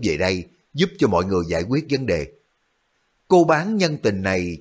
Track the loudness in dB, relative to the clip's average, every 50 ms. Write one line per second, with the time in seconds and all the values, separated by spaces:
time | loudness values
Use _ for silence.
0 | -2 -2 0 0 0 0 0 -2 -6 -10 _ _ _ _ -4 -2 -2 -2 0 0
1 | 0 2 2 2 0 0 0 -2 0 0 -2 -4 -2 -2 -2 -4 -2 -2 -4 -4
2 | -2 -2 -2 -2 -4 -6 -12 _ _ _ _ _ _ _ _ _ _ _ _ _
3 | _ _ _ _ _ 4 4 6 6 6 4 0 0 -2 -2 0 0 0 -2 -2
4 | -2 -2 -2 0 -2 -2 0 0 -2 -4 -6 -6